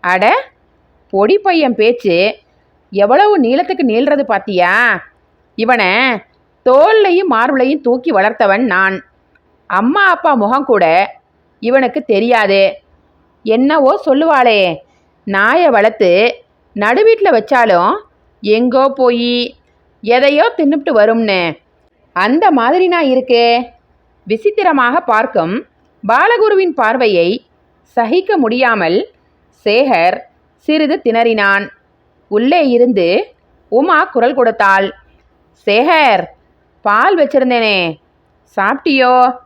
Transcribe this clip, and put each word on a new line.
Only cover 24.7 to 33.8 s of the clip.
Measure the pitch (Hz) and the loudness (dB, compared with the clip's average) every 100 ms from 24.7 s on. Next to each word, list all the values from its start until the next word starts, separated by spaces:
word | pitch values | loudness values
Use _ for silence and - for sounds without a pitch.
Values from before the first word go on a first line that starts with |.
| 285 240 294 | 0 0 -2
பார்க்கும் | 349 214 226 196 165 214 - _ _ _ 202 | 0 -2 0 -2 -4 -6 -10 _ _ _ -2
பாலகுருவின் | 240 381 480 427 403 370 | 0 2 2 2 0 -2
பார்வையை | 285 220 240 233 185 170 233 _ _ _ _ | -2 -2 0 0 0 0 -4 _ _ _ _
சகிக்க | _ - 226 339 381 392 | _ -4 -2 -2 -2 -2
முடியாமல் | 233 247 262 220 170 185 440 _ _ _ _ _ | 0 0 0 0 0 -2 -4 _ _ _ _ _
சேகர் | - 214 277 190 175 - - _ _ _ | -2 0 0 0 0 -2 -12 _ _ _
சிறிது | - 311 302 330 | -4 0 0 -2
திணறினான். | 240 226 233 220 196 196 202 _ _ _ _ _ _ | -2 0 0 0 0 0 -4 _ _ _ _ _ _
உள்ளே | 208 247 349 285 | -2 0 0 2
இருந்து | 240 247 202 170 196 415 _ _ _ _ | 2 2 2 0 -2 -4 _ _ _ _
உமா | 226 | -2